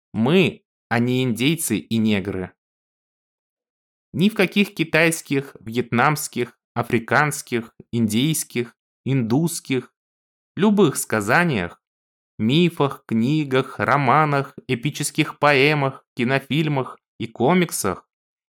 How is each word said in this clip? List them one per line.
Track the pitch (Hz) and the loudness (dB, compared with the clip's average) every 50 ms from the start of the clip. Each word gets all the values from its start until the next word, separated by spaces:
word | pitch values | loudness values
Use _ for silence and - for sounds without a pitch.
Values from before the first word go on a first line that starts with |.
| _ _ | _ _
Мы, | - 107 113 135 170 196 165 117 - - _ _ _ _ _ - | -2 0 2 4 4 4 4 2 0 -6 _ _ _ _ _ -4
а | 117 117 | -2 0
не | 120 123 127 127 131 | 0 0 0 0 0
индейцы | 127 113 113 123 151 165 160 - - 110 | 0 0 0 2 0 0 0 -2 -2 -2
и | 92 - - 117 | -4 -2 -2 -2
негры. | 113 110 110 104 98 92 101 95 92 92 - _ _ _ _ _ _ _ _ _ _ _ _ _ _ _ _ _ _ _ _ _ _ _ _ _ _ _ _ _ _ _ _ | 0 2 2 2 0 -2 -4 -6 -6 -8 -10 _ _ _ _ _ _ _ _ _ _ _ _ _ _ _ _ _ _ _ _ _ _ _ _ _ _ _ _ _ _ _ _
Ни | - 113 185 214 | -2 0 0 2
в | 214 | 2
каких | - 190 175 - 202 202 - - | 2 -2 0 2 0 0 0 -2
китайских, | - 156 156 - 156 170 165 160 - - - 143 139 135 - - - | -6 -4 0 2 2 2 2 0 -2 -6 -4 -4 -4 -4 -6 -14 -18
вьетнамских, | - 117 113 123 117 - 117 117 127 147 147 147 - - - 123 120 - _ _ _ _ - | -14 -8 -4 -4 -4 0 0 2 2 2 2 0 -4 -8 -6 -6 -6 -6 _ _ _ _ -6
африканских, | 123 120 - 127 113 113 - 117 135 151 147 139 - - - 123 113 113 - _ - - _ | -6 -4 0 -2 -2 0 2 2 2 2 0 -2 -6 -8 -4 -4 -4 -4 -6 _ -20 -12 _
индейских, | - 120 113 101 104 117 135 160 156 - - - - 123 117 - - _ _ _ _ _ - | -2 0 0 0 2 0 0 0 0 -2 -6 -6 -6 -6 -6 -6 -10 _ _ _ _ _ -4
индусских, | 123 135 135 117 107 117 147 170 160 - - - - 135 127 - - _ _ _ _ _ _ _ _ _ _ _ _ - | -2 -2 0 0 0 0 0 0 0 -4 -6 -6 -4 -4 -4 -4 -8 _ _ _ _ _ _ _ _ _ _ _ _ -4
любых | 143 190 220 202 208 196 139 - | 0 2 2 4 4 4 2 2
сказаниях, | - - - 110 110 101 104 131 165 175 170 127 101 87 85 - _ _ _ _ _ _ _ _ _ _ _ _ - | -2 -6 -4 -4 -4 0 0 2 2 2 0 0 -2 -4 -6 -8 _ _ _ _ _ _ _ _ _ _ _ _ -4
мифах, | 110 113 135 170 180 165 170 - 143 135 - - _ | 0 2 4 4 4 2 2 0 -2 -2 -2 -6 _
книгах, | - 117 113 113 135 151 156 151 135 127 131 135 - - - | -4 -2 0 0 2 0 0 -2 0 0 -2 -2 -2 -4 -4
романах, | 104 113 127 143 139 117 131 151 156 147 143 139 135 - - - - - | 0 0 2 2 2 2 4 2 2 2 0 -2 -2 -4 -10 -12 -6 -6
эпических | 127 117 - 151 - - 147 - - 156 147 - - - | -4 -4 -4 -4 -4 -4 -6 -4 -2 -2 -2 -2 -2 0
поэмах, | 147 147 143 131 135 151 156 147 139 135 - - _ _ _ | 2 4 4 4 4 4 2 0 -2 -4 -6 -8 _ _ _
кинофильмах | - 117 123 135 135 - - 131 156 160 151 147 135 123 - - - _ _ _ - | -4 -2 0 0 -2 -2 -2 -2 0 0 0 -2 -2 -4 -6 -10 -20 _ _ _ -12
и | 110 | -12
комиксах | 110 - - 113 139 180 185 175 - - - - 98 87 - - _ _ _ _ _ _ _ _ _ _ | -8 -4 0 2 2 4 2 2 0 -4 -4 -4 -4 -6 -6 -10 _ _ _ _ _ _ _ _ _ _